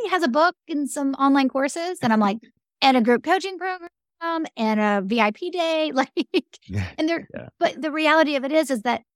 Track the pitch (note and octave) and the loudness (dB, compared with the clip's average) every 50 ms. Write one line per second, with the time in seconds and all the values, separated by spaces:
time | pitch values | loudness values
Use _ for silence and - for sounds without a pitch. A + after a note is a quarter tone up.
0 | G#4+ F4+ - F4 E4 B3 A#3 D4+ E4 F4+ - _ _ - B3+ D4 C#4+ C4 - D4 | 0 -2 0 0 0 0 2 2 2 2 0 _ _ -6 -4 -4 -4 -4 -4 -4
1 | C#4 C4+ C4+ - C#4 C#4 C#4 C#4 C4 B3+ - C4 C4+ C#4 - E4+ E4+ F4+ F4+ - | -4 -4 0 2 2 4 4 4 2 2 0 0 -2 -2 -2 -4 -6 -6 -6 -2
2 | - A3+ A3 G#3+ G#3 G3 G3 - - _ _ _ _ _ _ - - C4 B3+ B3 | 0 2 2 4 4 2 0 -2 -8 _ _ _ _ _ _ 2 4 4 4 4
3 | G#3+ B3 A#3+ A#3 - D#4 F#4 F#4+ - G4 F#4+ E4 F4+ F#4+ F#4 F4+ E4+ - _ _ | 4 4 2 2 2 0 0 0 0 -6 -8 -6 -6 -6 -6 -8 -10 -18 _ _
4 | _ _ _ - E4 E4 E4 E4 D#4 - - A#3+ A3 A3 G#3+ G#3+ G#3+ G#3 G#3 G3+ | _ _ _ -8 -6 -4 -4 -4 -4 -6 -4 -2 -2 0 2 2 2 2 0 0
5 | F#3 F#3+ A#3+ B3 G#3 G#3+ G#3+ - F4+ F4+ F4 F4 E4 E4 D#4+ D#4 D#4 D4 C4 C4 | 0 0 0 2 2 0 0 -4 -10 -8 -4 -4 -2 0 0 0 -2 0 0 -2
6 | C4+ - - F4+ - - - E4+ - _ - - _ - F#2 G2+ F#2 F2 - - | -2 -2 -2 -6 -4 0 -2 -4 -2 _ -20 -20 _ -8 -6 -6 -6 -6 -4 -4
7 | D#4 D#4+ E4+ - G3 - - - - - _ - F4 - - - D#4 D#4 C#4 D#4 | -2 -2 -2 -4 -6 -10 -14 -14 -14 -14 _ -2 -2 -2 -2 -2 -6 -6 -4 0
8 | D#4 D4 D#4 D#4+ D#4 D4 C#4+ C4 B3+ C4+ D#4 D#4 D4+ B3 C4+ G#3 - A#3+ A#3 - | 2 4 4 4 4 2 0 -2 -2 0 0 0 2 2 -2 -4 -2 -4 -4 -4
9 | _ _ _ | _ _ _